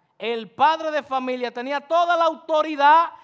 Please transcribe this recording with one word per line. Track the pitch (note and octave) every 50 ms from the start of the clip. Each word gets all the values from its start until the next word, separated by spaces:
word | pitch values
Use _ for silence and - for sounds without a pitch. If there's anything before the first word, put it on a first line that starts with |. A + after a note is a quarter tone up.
| _ _ _ -
el | G3+ A3+ A#3 A3+ A3 F#3
padre | _ - C4+ D4+ D#4+ D#4+ D#4+ D#4
de | D4+ D4
familia | B3+ - C4 C4 B3+ B3+ B3+ B3+ B3 A#3+
tenía | A#3+ B3 A#3+ C4+ C#4+ C#4
toda | C#4 - D#4+ E4+ F4 E4+ F4 E4
la | E4
autoridad | E4 D#4+ - - - D#4+ D4+ D#4 D#4+ D#4 C#4 C#4+ D4 D#4 E4 E4+ D#4+ - -